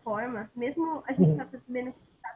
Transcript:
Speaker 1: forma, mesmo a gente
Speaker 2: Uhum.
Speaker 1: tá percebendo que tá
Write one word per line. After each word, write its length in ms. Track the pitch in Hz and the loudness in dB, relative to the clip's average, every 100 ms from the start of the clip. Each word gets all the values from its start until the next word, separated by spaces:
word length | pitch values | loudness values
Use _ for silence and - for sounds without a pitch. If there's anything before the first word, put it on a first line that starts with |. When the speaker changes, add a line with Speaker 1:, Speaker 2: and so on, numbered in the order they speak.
Speaker 1:
forma, 460 | 233 208 240 226 220 240 | -4 -4 -2 -4 -8 -4
mesmo 460 | 240 294 330 311 - | -4 0 -2 -2 -2
a 60 | |
gente 180 | - 160 | 6 6
Speaker 2:
Uhum. 60 | 151 | 6
Speaker 1:
tá 80 | |
percebendo 480 | 262 254 - 247 254 | -2 -12 -8 -6 -6
que 60 | - - _ | -10 -20 _
tá 120 | - | -16